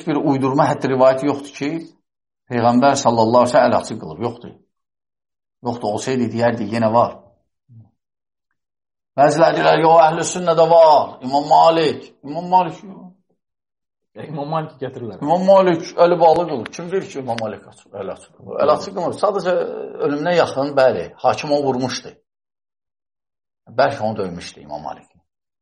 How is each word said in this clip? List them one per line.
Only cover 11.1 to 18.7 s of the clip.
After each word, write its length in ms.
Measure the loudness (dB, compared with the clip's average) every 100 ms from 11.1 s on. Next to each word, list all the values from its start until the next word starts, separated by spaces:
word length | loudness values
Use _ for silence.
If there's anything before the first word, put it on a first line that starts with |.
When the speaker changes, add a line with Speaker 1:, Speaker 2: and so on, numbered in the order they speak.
| -8 -4
Speaker 1:
İmam 200 | -4 2
Malik. 560 | 4 4 4 0 -2 -12 _
İmam 240 | -14 -10 0
Malik, 320 | 0 0 -6 -20
yox. 180 | -20 -20 _ _ _ _ _ _ _ _ _ _ -18
Speaker 2:
İmam 300 | -14 -10 -6
Malik 240 | -6 -6 -10
gətirirlər. 420 | -12 -10 -12 -10
Speaker 1:
İmam 220 | -2 -2
Malik 460 | 4 4 6 0 -4
əli 240 | 2 2 4
bağlı 260 | 4 4 0
qılır. 220 | -6 -10
Kim 180 | -14 -8
deyir 160 | -8 -8
ki, 100 | -12
İmam 180 | -8 -6
Malik 280 | -8 -10 -16
açıb, 240 | -20 _
əli 180 | -14 -12
açıb? 280 | -14 -18 _ -14
Əli 220 | -4 0